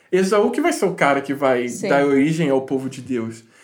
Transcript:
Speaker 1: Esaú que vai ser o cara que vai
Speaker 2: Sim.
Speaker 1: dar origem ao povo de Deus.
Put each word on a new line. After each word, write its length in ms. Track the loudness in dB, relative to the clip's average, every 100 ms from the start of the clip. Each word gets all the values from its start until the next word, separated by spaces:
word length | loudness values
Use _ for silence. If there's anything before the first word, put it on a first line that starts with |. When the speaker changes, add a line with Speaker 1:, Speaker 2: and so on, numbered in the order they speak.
| -2
Speaker 1:
Esaú 400 | 0 2 2 2
que 100 | 0
vai 120 | -2
ser 140 | 0 -2
o 80 |
cara 260 | 0 2 2
que 120 | -2
vai 360 | -2 0 0 -2
Speaker 2:
Sim. 200 | -4 0
Speaker 1:
dar 160 | 2
origem 460 | 4 2 2 2 0
ao 120 | 0
povo 280 | 0 -4 -6
de 100 | -12
Deus. 440 | -6 -4 -4 -10 -18 _